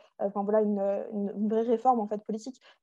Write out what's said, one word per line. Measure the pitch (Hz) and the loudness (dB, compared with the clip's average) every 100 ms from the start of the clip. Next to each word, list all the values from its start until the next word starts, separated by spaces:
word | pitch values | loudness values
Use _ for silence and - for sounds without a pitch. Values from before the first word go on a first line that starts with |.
| - - | -20 -6
euh, | 202 | -4
'fin, | 202 | -2
voilà, | 202 214 | 2 2
une, | 208 202 196 202 - | 4 2 0 -2 -4
une, | 208 202 | -4 -4
une | 202 214 | -2 0
vraie | 220 | 0
réforme, | 233 226 262 240 | 2 2 4 2
en | 208 | 0
fait, | 208 | -6
politique. | - 214 262 - - _ | -6 -8 -8 -16 -20 _